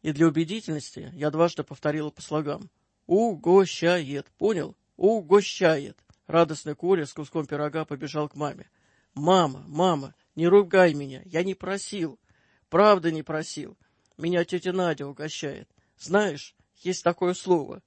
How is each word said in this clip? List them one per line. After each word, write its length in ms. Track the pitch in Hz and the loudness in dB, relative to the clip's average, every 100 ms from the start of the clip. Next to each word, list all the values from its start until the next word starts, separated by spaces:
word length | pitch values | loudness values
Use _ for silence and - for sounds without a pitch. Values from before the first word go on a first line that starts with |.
И 100 | 160 | -6
для 160 | 143 165 | 2 2
убедительности 800 | 156 160 220 214 151 - - - | 4 -2 -4 -6 -8 -8 -16 -16
я 160 | 165 147 | -6 -4
дважды 340 | 151 170 - | 2 0 0
повторила 460 | 147 139 151 151 151 | -10 -6 -4 -4 -8
по 120 | - | -12
слогам. 480 | - 151 147 143 - _ _ _ - | -6 -6 -4 -8 -12 _ _ _ 0
"Угощает, 1200 | 185 233 165 165 190 185 - 170 180 139 143 - _ | 2 2 -2 4 4 4 0 0 0 -4 -10 -12 _
понял? 400 | 190 190 139 _ _ - | -2 -2 -6 _ _ 0
Угощает". 1000 | 196 226 156 202 196 - 175 156 143 - _ _ - | 2 2 4 4 4 0 0 0 -4 -18 _ _ -2
Радостный 480 | 165 165 156 156 147 | 2 2 -2 -10 -6
Коля 300 | 175 190 143 | 0 0 0
с 80 | |
куском 320 | - 147 170 143 | -10 -8 -6 -6
пирога 400 | 147 147 156 156 | -6 -4 -6 -8
побежал 420 | 143 156 151 151 | -10 -8 -6 -6
к 80 | 139 | -6
маме. 340 | 147 - - _ _ _ _ | -8 -8 -20 _ _ _ _
Мама, 500 | 139 156 185 156 135 - | -4 4 4 4 -2 -10
мама, 480 | 151 185 156 135 _ _ - | -2 0 0 -6 _ _ -2
не 100 | 170 | 6
ругай 460 | 196 185 190 180 | 6 6 4 4
меня, 300 | 147 139 131 | 2 -8 -14
я 180 | 185 165 | -6 -4
не 120 | 185 | -4
просил, 640 | 190 185 196 - 202 160 120 _ _ _ _ _ | -6 -8 -8 -8 -8 -8 -8 _ _ _ _ _
правда 420 | 165 214 196 165 | 6 6 6 2
не 120 | 160 | -4
просил. 560 | 151 156 147 - 147 _ _ _ _ - | -6 -8 -8 -12 -14 _ _ _ _ -8
Меня 260 | 165 180 | -2 0
тётя 280 | 175 180 185 | 0 -4 -4
Надя 340 | 185 180 151 143 | -2 -2 -2 -8
угощает. 640 | - 156 - 147 - - _ _ _ | -10 -12 -8 -10 -10 -18 _ _ _
Знаешь, 560 | - 196 202 147 - _ _ _ | -2 0 0 -4 -14 _ _ _
есть 200 | 175 180 | -6 -2
такое 320 | 175 175 180 | -2 0 -2
слово 480 | 180 185 175 135 - | -2 0 0 0 -14